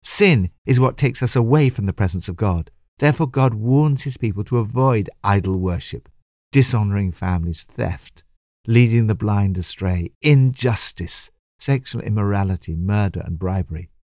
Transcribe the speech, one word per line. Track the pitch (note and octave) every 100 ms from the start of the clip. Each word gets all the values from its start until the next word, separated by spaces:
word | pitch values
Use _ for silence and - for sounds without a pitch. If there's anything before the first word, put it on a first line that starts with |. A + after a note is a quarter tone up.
Sin | - - G3+ B2 F2+ - -
is | B2
what | B2+ -
takes | C3 -
us | B2 B2+
away | A#2 D3+ C3+
from | - G2
the |
presence | - F#2 F#2 -
of | F2
God. | G#2 F2 - - _ -
Therefore, | D3 D3 C#3+
God | C3+ C3
warns | G#2+ A2+ C#3 D3+ C3+
his | C#3 -
people | A#2 G2 -
to | B2
avoid | G#2+ A#2+ C3+ A2+ F#2 -
idol | G2+ G2+ F#2+ F#2+
worship, | F#2 E2+ - - - _ _ _ _
dishonoring | C#3 C3 A2+ G2+ G2+ F#2+
families, | - F#2 F2+ E2+ D#2+
theft, | - - G#2 - - - - _ _ _ -
leading | A#2 A#2+ A#2 A2
the | G#2
blind | G#2+ G#2 G2 F#2
astray, | - - F#2+ F2+ E2+ _
injustice, | D3+ C#3 C3 - B2 G#2 - - E2+ - - _ _ -
sexual | - C3+ - A#2
immorality, | G2+ G#2 G2+ G2+ F#2+ F2+ - E2
murder, | F#2 G#2 G2+ F2
and | - E2
bribery. | F#2 F#2+ - E2 F2 _